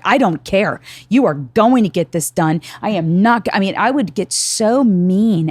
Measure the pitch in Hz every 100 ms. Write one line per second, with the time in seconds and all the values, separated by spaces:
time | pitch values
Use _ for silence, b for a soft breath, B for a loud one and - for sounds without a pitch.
0 | - 247 240 156 - 196 180 - B B
1 | B 247 240 147 135 - 220 254 208 180
2 | 165 170 151 - 160 160 B B - 175
3 | 160 175 214 240 - - 196 - 214 269
4 | 202 147 180 - - - 214 247 262 185
5 | 180 185 226 190 160